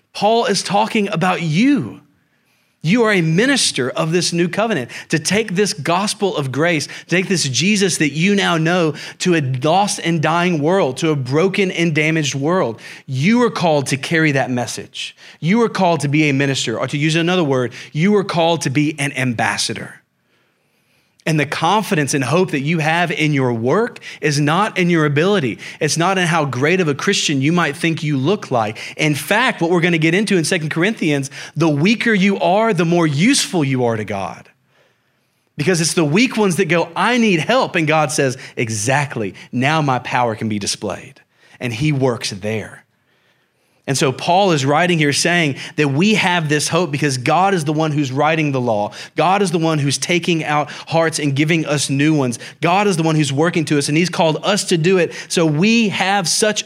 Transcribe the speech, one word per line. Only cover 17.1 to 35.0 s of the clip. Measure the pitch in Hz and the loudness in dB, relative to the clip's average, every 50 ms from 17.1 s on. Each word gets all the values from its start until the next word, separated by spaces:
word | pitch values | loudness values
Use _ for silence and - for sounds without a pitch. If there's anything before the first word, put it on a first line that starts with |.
| 156 | 0
another | 165 165 175 185 185 160 | 2 2 2 2 0 2
word, | 135 135 127 123 113 - - - - | 2 0 0 0 -2 -6 -10 -14 -8
you | - 151 175 202 208 | -2 0 2 4 4
are | 196 - | 2 0
called | - - 170 165 170 170 - | 0 0 0 2 0 0 0
to | - 143 | -2 -2
be | 123 151 147 156 156 147 | 0 0 0 0 -2 -4
an | 135 143 | -6 -4
ambassador. | - 131 131 127 113 104 110 101 104 - - - 110 92 - - - - _ _ _ _ _ _ _ _ _ _ _ _ _ _ _ _ _ _ _ _ _ _ _ _ - | -4 -2 -2 -2 -2 -2 -2 -2 -2 -2 -4 -4 -6 -8 -10 -14 -16 -20 _ _ _ _ _ _ _ _ _ _ _ _ _ _ _ _ _ _ _ _ _ _ _ _ -4
And | 160 156 151 | -2 0 0
the | 143 | 0
confidence | 147 - - 160 170 202 220 185 - 202 151 139 127 156 | -2 -2 -2 0 2 2 2 0 0 0 -2 0 0 -2
and | 139 131 | -2 0
hope | 113 151 185 190 - | 0 2 2 2 0
that | 160 135 | -2 -2
you | 139 151 175 160 | -2 0 0 0
have | 147 156 165 175 175 156 | 0 0 0 0 0 -2
in | 156 - 156 151 | 0 0 0 2
your | 147 135 131 123 | 2 2 2 2
work | 120 110 113 131 165 214 240 240 - - - - - - | 0 0 0 2 2 2 0 -2 -4 -12 -18 -18 -10 -4
is | - 156 139 147 | -2 0 0 2
not | 147 143 160 190 214 208 - | 2 2 2 2 0 0 0
in | 185 175 175 | 0 2 2
your | 175 160 151 | 4 4 2
ability. | 151 139 147 170 196 208 185 135 110 90 - - - - - | 2 2 2 2 2 2 2 0 -2 -4 -6 -12 -14 -6 -4
It's | 156 151 - | -2 -2 0
not | 160 170 190 190 185 | 0 0 0 0 0
in | 180 | 0
how | 156 175 160 147 | 2 2 0 0
great | 135 120 123 143 160 185 185 | 0 -2 0 0 2 2 2
of | 175 147 | 0 0
a | 131 | -2
Christian | - - 196 202 - - - 143 135 | -2 0 -2 0 0 0 0 0 0
you | 135 156 | 2 2
might | 175 175 165 143 139 | 2 2 0 0 -2
think | - 165 165 156 - | -2 -2 -2 -2 -2
you | 151 151 147 | -2 -2 -2
look | 131 131 175 214 208 - - | 0 0 0 0 -2 -2 -2
like. | 135 117 107 107 107 - - - - | -2 0 0 -2 -4 -10 -14 -12 -6
In | - 156 151 147 | -2 -2 0 0
fact, | 147 - - 202 226 262 240 - - | -2 -2 0 0 2 2 0 0 0
what | 170 165 | 0 0
we're | 185 175 | 2 2
gonna | 165 180 170 160 | 2 2 2 2
get | 160 165 165 | 2 2 2
into | 208 220 - 202 | 2 0 2 0
in | 170 | 0
Second | 156 - 196 165 156 143 | 0 0 -2 -2 -2 -4
Corinthians, | - 160 180 220 220 - 202 151 147 139 135 - - - - - - | -2 -2 -2 -2 -2 -2 0 0 0 0 -2 -6 -12 -16 -16 -8 -2
the | 147 170 160 | 0 0 2
weaker | 147 139 160 214 240 - - 233 | 2 2 2 2 2 2 2 0
you | 214 185 190 202 196 196 | 2 2 2 2 2 0
are, | - 170 190 214 226 226 196 | 0 0 2 2 2 0 2
the | 156 175 | 0 2
more | 165 175 175 165 | 2 2 2 2
useful | 156 135 143 190 262 285 - - - 190 165 | 2 2 2 2 2 2 2 0 -2 -2 -2
you | 143 135 131 123 120 | 0 0 0 0 0
are | 117 113 | 0 0
to | 110 104 | -2 -4
God. | - 101 98 92 76 58 - - _ _ _ _ _ _ _ _ _ _ _ | -6 -6 -6 -6 -8 -10 -12 -20 _ _ _ _ _ _ _ _ _ _ _